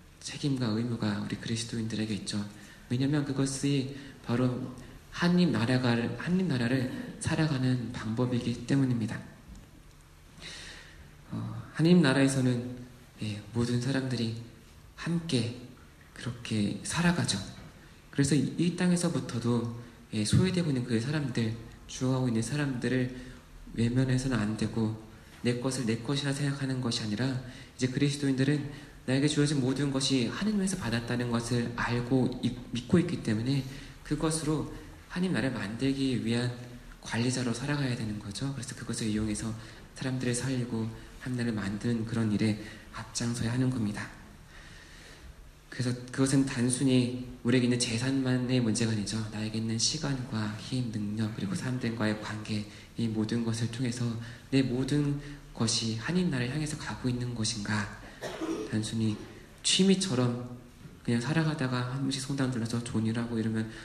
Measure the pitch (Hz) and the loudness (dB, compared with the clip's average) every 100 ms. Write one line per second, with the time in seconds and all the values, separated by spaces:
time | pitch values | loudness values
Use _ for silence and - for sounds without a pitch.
0 | - - - - 151 131 120 107 120 113 | -20 -16 -12 -4 -2 0 0 0 0 0
1 | 110 101 104 104 - 113 - 117 113 110 | 0 0 -2 -6 -4 -4 -4 -4 -2 -2
2 | 107 98 - 107 101 - - - - 123 | -2 -2 -2 -4 -4 -10 -18 -20 -4 0
3 | 135 151 135 135 135 - 143 139 127 - | 2 2 0 0 0 2 2 2 0 -6
4 | - - - 120 127 120 - - - - | -14 -16 -2 2 2 2 -6 -10 -14 -18
5 | - - 175 180 175 110 113 127 127 117 | -14 0 4 6 6 4 4 4 4 2
6 | 117 117 - 185 185 127 117 131 123 - | 0 -2 0 2 2 2 2 2 0 -4
7 | - - - 160 156 135 127 127 110 - | -8 -6 -2 2 2 2 2 2 -2 -6
8 | 110 113 123 123 120 120 - 139 135 117 | -4 0 0 0 0 -4 2 2 4 2
9 | 107 - - - - - - - - - | 0 -4 -10 -18 -18 -18 -18 -20 -20 -20
10 | - - - - - - - - - - | -20 -20 -20 -18 -16 -14 -16 -16 -18 -20
11 | - - - 113 113 113 - - 160 180 | -20 -20 -10 -8 -6 -8 -10 2 8 10
12 | 147 131 135 135 127 120 110 - - - | 10 8 6 6 4 2 -2 -8 -14 -18
13 | - - 107 104 - 117 120 120 123 135 | -20 -8 -6 -4 -4 -2 2 2 2 0
14 | 131 120 113 113 - - - - - - | 0 0 -2 -4 -10 -18 -20 -20 -20 -8
15 | - 170 - 127 113 - - - - - | -2 -2 2 0 0 -4 -14 -18 -20 -20
16 | - - - - - 110 101 - - - | -20 -10 -10 -8 -4 0 0 -2 -4 0
17 | 175 175 117 - - - - - - - | 2 2 0 -2 -4 -14 -18 -18 -20 -20
18 | - - 139 147 131 - 170 165 180 175 | -10 0 4 4 2 2 0 2 2 4
19 | 170 131 127 117 117 120 117 - - - | 2 0 -2 -2 2 2 0 -6 -12 -18
20 | - 110 104 - 185 180 170 131 120 113 | -6 -2 4 6 6 2 0 0 0 0
21 | 113 151 139 120 113 113 - - - - | 0 -2 -2 0 0 -2 -10 -18 -14 -2
22 | 127 131 127 113 113 147 147 123 120 127 | 0 2 2 2 0 0 0 0 0 2
23 | 127 - - - - - - - 117 123 | 0 -4 -12 -16 -18 -18 -12 0 2 4
24 | 131 127 135 120 104 110 110 117 110 110 | 4 2 2 2 0 0 0 2 0 -2
25 | - - - - 120 120 127 127 117 113 | -10 -20 -20 -2 0 0 0 0 0 0
26 | - 139 143 135 143 139 135 131 120 113 | 0 -2 0 0 0 0 -2 0 0 -2
27 | 107 104 131 127 - - - - 127 135 | -2 0 0 0 -6 -14 -18 -2 0 2
28 | 143 139 139 127 135 147 - - - - | 2 2 0 2 4 2 0 -10 -14 -12
29 | - 131 147 147 147 151 127 135 143 135 | 0 2 4 4 4 4 2 2 2 2
30 | 135 135 113 - 202 208 190 196 117 117 | 2 2 2 0 0 2 2 0 0 0
31 | 113 123 123 117 117 123 120 - - 120 | 0 0 2 0 2 0 0 -2 0 0
32 | 120 131 120 - 123 - - 117 - 175 | 2 4 4 2 -2 -2 -6 -6 4 4
33 | - - - 107 123 139 131 - - - | 4 0 0 0 2 0 0 -8 -14 -16
34 | - 147 160 156 147 151 - - - - | -4 -2 0 0 0 0 -2 -8 -14 -18
35 | - 180 185 165 131 113 98 117 135 135 | -10 -2 0 2 0 -2 -6 -2 0 2
36 | 135 120 107 120 123 - - - - - | 0 0 0 0 0 -4 -12 -16 -18 -16
37 | - 113 120 127 123 113 139 147 135 120 | -6 0 0 0 -2 -2 -2 0 0 -2
38 | 110 107 104 98 135 135 113 - - 117 | -4 -6 -8 -6 -6 -6 -8 -10 -6 -4
39 | 113 107 110 104 110 110 - - - - | 0 0 0 -2 -4 -6 -10 -16 -18 -8
40 | 135 127 123 120 131 131 117 117 110 113 | -4 -2 0 0 0 -2 0 -2 -2 -6
41 | - - 127 123 117 107 95 104 120 117 | -14 -10 -6 -2 0 0 -2 -2 0 0
42 | 113 113 110 101 107 104 - - - - | 0 0 2 4 2 2 -4 -14 -14 -12
43 | - - 120 120 113 117 127 127 104 104 | -8 -2 -2 0 0 2 2 2 0 -2
44 | - - - - - - - - - - | -8 -12 -20 -20 -20 -20 -18 -20 -20 -20
45 | - - - - - - - - 123 123 | -20 -18 -18 -18 -20 -20 -18 -4 -2 -2
46 | - - 135 139 135 - 123 123 139 127 | -6 0 4 6 4 2 2 4 4 6
47 | 120 - - - 120 127 120 120 120 113 | 4 0 -8 -4 4 4 6 2 2 0
48 | 131 135 127 127 120 127 117 107 113 107 | 0 2 2 2 4 4 4 2 2 2
49 | 98 110 110 107 107 110 110 113 - 151 | 0 -2 -4 -4 -4 -2 0 2 0 0
50 | 147 135 123 110 107 107 - 127 120 107 | -2 -2 -2 -2 -2 -4 -4 -2 -2 -2
51 | 104 104 110 113 98 90 127 123 117 113 | -4 0 -2 -2 -4 -2 -2 -2 -2 0
52 | 107 104 - 107 107 107 104 - - - | 0 0 -4 -8 -4 -4 -4 -12 -14 -2
53 | 117 107 107 117 113 110 113 113 127 117 | -2 0 0 0 0 0 -2 -2 -2 0
54 | 120 110 - - - 135 120 123 135 147 | -2 -2 -8 -14 0 2 2 0 2 2
55 | 147 143 - - - - 113 - 113 110 | 2 0 -6 -14 -14 -2 0 2 0 -2
56 | 113 175 180 135 120 143 151 151 - 104 | 0 2 2 0 -2 -2 -2 -4 -8 -4
57 | 127 120 123 120 107 110 101 107 104 - | -2 0 -2 -2 -2 -2 -2 -2 -2 -8
58 | - - - - - - - 110 107 113 | -16 -12 -10 -6 -4 -4 -2 -2 0 0
59 | 110 104 - - - - - - 190 190 | 0 0 -8 -16 -18 -6 0 4 6 6
60 | - 123 123 120 123 - - - - - | 4 2 2 2 -6 -12 -16 -18 -18 -10
61 | - 117 123 156 156 151 131 127 123 131 | -2 0 2 2 2 0 0 0 -2 -2
62 | 139 135 - 135 127 120 113 117 117 110 | -2 -2 -4 0 0 0 -2 -2 -2 0
63 | 110 113 117 117 110 110 110 - | 0 0 -2 0 0 0 -2 -6